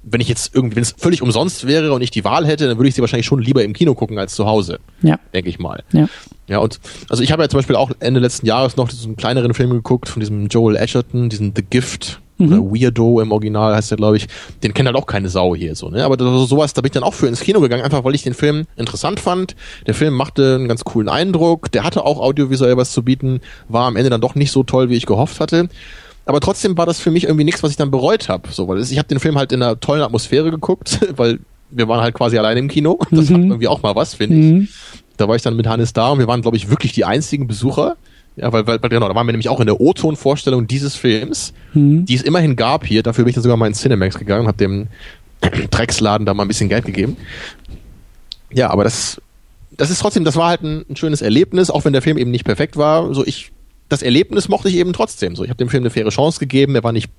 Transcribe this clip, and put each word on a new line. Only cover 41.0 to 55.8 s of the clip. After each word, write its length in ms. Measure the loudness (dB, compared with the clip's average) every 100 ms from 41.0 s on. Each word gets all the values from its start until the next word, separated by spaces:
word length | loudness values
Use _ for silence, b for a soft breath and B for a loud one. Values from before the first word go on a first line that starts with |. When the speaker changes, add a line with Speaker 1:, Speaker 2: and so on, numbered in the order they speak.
| 0 0 -2 -8 -10 -14 b
Speaker 2:
Mhm. 300 | 2 4 4 2
Speaker 1:
die 80 |
es 80 | 0
immerhin 340 | 2 2 2 2
gab 300 | 0 0 0
hier. 160 | 0
Dafür 220 | 0 2
bin 60 | 2
ich 40 |
dann 80 | 2
sogar 140 | 2 2
mal 100 | 2
in 80 |
Cinemax 440 | -2 -2 0 0 -4
gegangen 240 | -2 0
und 60 | 0
hab 80 | 0
dem 300 | -2 -2 -8 B B B B -4
<clears throat> 300 | -2 -2 -4
Drecksladen 560 | -2 -2 0 0 2 0
da 80 |
mal 100 | 0
ein 40 | -2
bisschen 200 | 0 0
Geld 160 | 0
gegeben. 320 | -2 -2 -4 -4 B B B B -20 -20 -20 -20 -20 -20 -20 -20 -6
Ja, 180 | 0 2
aber 140 | 2
das, 360 | 2 0 -8 -10 _ _ _ _ -20 -4
das 140 | -2
ist 100 | 0
trotzdem, 240 | -2 0
das 120 | 0 2
war 120 | 0
halt 140 | 0
ein, 220 | -4 -8 -10
ein 80 | -6
schönes 260 | -4 -2
Erlebnis, 480 | 2 2 2 2 0
auch 140 | 2
wenn 80 | 2
der 100 | 0
Film 160 | 0 -2
eben 120 | -2
nicht 140 | -2
perfekt 320 | -2 -2 -2 0
war. 360 | 2 2 0
So, 100 | -2
ich, 280 | -2 -4 -12 -20 -20 _ _
das 140 | -2
Erlebnis 460 | 2 2 2 -2 -2
mochte 200 | -2 0
ich 80 | 0
eben 160 | -2
trotzdem. 440 | -2 -4 -2 -6 -6
So, 80 |
ich 60 | -8
hab 80 | -4
dem 100 | -2
Film 140 | 0